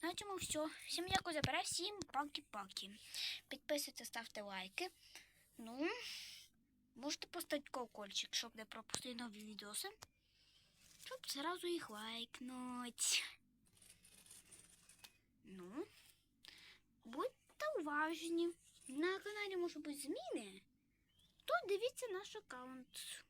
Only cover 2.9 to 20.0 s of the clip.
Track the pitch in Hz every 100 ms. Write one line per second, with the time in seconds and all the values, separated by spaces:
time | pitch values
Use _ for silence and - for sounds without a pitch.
2.9 | 214 - - - - - 285 _ 294 285
3.9 | - 240 233 226 - 202 190 190 - 359
4.9 | - - - - - - - 226 247 330
5.9 | 480 466 - - - - _ _ _ _
6.9 | - 277 302 - 349 330 302 - 269 233
7.9 | - 202 - - - 233 220 220 226 220
8.9 | - 254 240 240 208 214 202 208 208 381
9.9 | 427 - _ _ _ - - - - -
10.9 | - - 523 - 277 302 359 349 339 -
11.9 | 214 220 233 233 - 247 254 254 247 240
12.9 | - - - - - _ _ _ - -
13.9 | - - - - - - - - - -
14.9 | - - _ _ _ - 185 180 233 415
15.9 | - - - _ _ - - - - _
16.9 | _ 226 240 453 - _ - 605 571 302
17.9 | 294 311 330 330 330 339 339 - - -
18.9 | 262 349 381 415 415 415 370 349 311 302
19.9 | 285